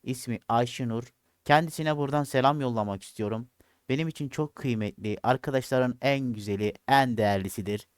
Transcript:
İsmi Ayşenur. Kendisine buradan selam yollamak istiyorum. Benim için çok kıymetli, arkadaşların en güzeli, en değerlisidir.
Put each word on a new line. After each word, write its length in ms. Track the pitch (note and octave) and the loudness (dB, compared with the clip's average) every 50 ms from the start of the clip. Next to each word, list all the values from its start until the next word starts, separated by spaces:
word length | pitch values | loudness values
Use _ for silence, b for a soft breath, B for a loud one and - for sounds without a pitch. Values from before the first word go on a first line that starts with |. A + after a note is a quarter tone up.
İsmi 360 | - A#2 C3 B2 - B2+ A2+ A2 _ _ | -4 -6 -6 -6 -4 -6 -6 -6 _ _
Ayşenur. 560 | A#2 A#2 B2 B2 - - C3 A#2 A2+ A#2 A#2+ - _ _ _ _ _ _ _ | 2 2 2 0 -2 -6 -4 -4 -4 -4 -6 -8 _ _ _ _ _ _ _
Kendisine 520 | - D3 D3+ E3+ D#3+ - - D#3+ D#3 D3+ | 4 4 4 4 2 -4 -4 -2 -2 0
buradan 280 | D3 C#3+ C#3 C#3 D3 C#3+ | 0 -2 0 0 0 0
selam 360 | - - C3 B2+ C3+ D3 D3+ | 2 2 4 4 4 4 2
yollamak 420 | C#3 B2 A#2+ A2+ G#2 G#2 G2 G2 | -2 -2 0 0 -2 -2 -4 -6
istiyorum. 460 | - - - - A2 G#2 A2 A2+ A#2+ B2 _ b b b b b b - | -8 -14 -6 -4 -2 -2 -2 -4 -6 -10 _ b b b b b b -4
Benim 200 | B2+ C#3+ D#3+ D#3+ | -2 -2 -2 -4
için 200 | - - D3+ C3+ | -4 -6 -8 -6
çok 260 | - - D3+ D3 _ | -4 -4 -6 -6 _
kıymetli, 640 | - - C3+ A#2+ A2 G#2+ G#2 - - - G#2+ G#2 - | -6 -2 -2 0 0 0 -4 -4 -6 -4 -4 -4 -2
arkadaşların 760 | - A#2 B2+ B2+ - - C3+ C3 B2+ - C3+ C3 B2+ B2 B2 - | 0 0 0 0 0 -2 -2 -2 0 2 2 2 2 2 0 -2
en 180 | - C#3 C#3 C#3 C3+ B2 | 0 0 0 0 -2 -4
güzeli, 420 | A#2 G#2+ G2+ G#2 G2+ G2 G#2 G#2 G2+ - _ - | -4 -6 -4 -4 -2 0 0 -2 -2 -4 _ 4
en 280 | C#3 C3+ C3+ B2+ A#2+ | 4 4 4 4 2
değerlisidir. 720 | G#2+ G#2+ G#2 G2+ F#2+ F#2+ G2 - - G2 G2+ G#2 G#2 - _ _ | 2 2 2 2 2 0 -4 -6 -6 -6 -4 -6 -6 -8 _ _